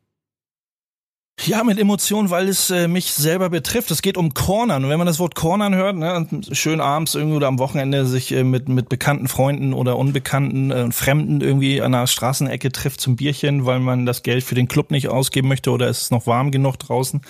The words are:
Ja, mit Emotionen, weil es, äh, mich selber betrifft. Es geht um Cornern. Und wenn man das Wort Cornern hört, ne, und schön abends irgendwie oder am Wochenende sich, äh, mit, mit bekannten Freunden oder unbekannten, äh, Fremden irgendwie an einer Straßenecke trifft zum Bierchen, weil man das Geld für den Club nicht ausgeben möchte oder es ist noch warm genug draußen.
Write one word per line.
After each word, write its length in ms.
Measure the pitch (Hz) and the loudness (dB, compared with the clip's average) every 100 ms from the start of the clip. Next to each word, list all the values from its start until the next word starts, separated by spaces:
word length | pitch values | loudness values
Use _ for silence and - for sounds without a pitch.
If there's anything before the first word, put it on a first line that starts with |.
| _ _ _ _ _ _ _ _ _ _ _ _ _ - | _ _ _ _ _ _ _ _ _ _ _ _ _ -8
Ja, 200 | - 220 | -2 2
mit 160 | 240 202 | 2 4
Emotionen, 500 | 202 208 - 208 196 | 4 2 0 0 2
weil 180 | 175 190 | 2 0
es, 220 | 185 - | 0 0
äh, 180 | 180 170 | 0 2
mich 260 | 180 - | 0 -2
selber 360 | - 151 185 185 | 0 0 2 0
betrifft. 400 | 170 - 240 - | -2 -2 -2 -2
Es 140 | 160 | -2
geht 120 | 196 190 | 0 0
um 200 | 165 - | 0 0
Cornern. 480 | - 208 240 139 | 0 2 2 0
Und 80 | 135 | 0
wenn 80 | 156 | 2
man 80 | 175 | 0
das 100 | 156 | 0
Wort 160 | 175 | -2
Cornern 400 | - 165 202 202 | -2 0 2 2
hört, 220 | 185 190 185 | 2 0 0
ne, 180 | 160 180 | -2 -2
und 400 | 156 147 - 135 | -4 -6 -6 -4
schön 240 | 160 160 | 0 0
abends 360 | 139 151 156 143 | 0 0 0 -2
irgendwie 200 | 151 151 | 0 2
oder 100 | 139 | 2
am 100 | 127 | 2
Wochenende 480 | 131 151 135 139 127 | 0 0 0 0 2
sich, 260 | 127 - | 0 0
äh, 120 | 131 | 0
mit, 260 | 131 127 135 | 2 2 0
mit 200 | 127 113 | -2 0
bekannten 380 | 127 - 143 131 | -2 0 0 0
Freunden 460 | - 135 143 135 | 0 0 0 -2
oder 240 | 131 127 123 | 0 0 0
unbekannten, 720 | 135 139 135 135 139 131 135 | 0 0 -2 0 0 0 0
äh, 220 | 127 120 | 0 -2
Fremden 500 | - - 151 147 147 | 0 2 2 2 0
irgendwie 400 | 135 139 135 139 | 2 2 2 0
an 140 | 120 127 | 2 2
einer 100 | 127 | 0
Straßenecke 640 | - 120 139 135 127 131 | 0 -2 -2 -2 -2 -4
trifft 300 | - 139 - | -4 -6 -4
zum 140 | 135 120 | -2 0
Bierchen, 500 | 143 135 143 139 127 | -2 -2 0 0 0
weil 140 | 127 | 0
man 260 | 127 127 123 | 0 0 0
das 160 | 123 | -2
Geld 220 | - 123 | -2 -2
für 100 | 127 | 0
den 140 | 123 123 | 0 2
Club 240 | 131 - | 0 0
nicht 160 | 143 139 | -2 0
ausgeben 380 | 127 131 139 131 | 0 0 0 0
möchte 240 | 131 135 | 0 0
oder 160 | 123 120 | 0 0
es 140 | 113 | -2
ist 80 | - | -2
noch 160 | 147 - | 0 2
warm 240 | 117 143 | 2 2
genug 260 | 135 135 127 | 2 0 -2
draußen. 440 | - 120 131 147 | -4 -2 -2 -4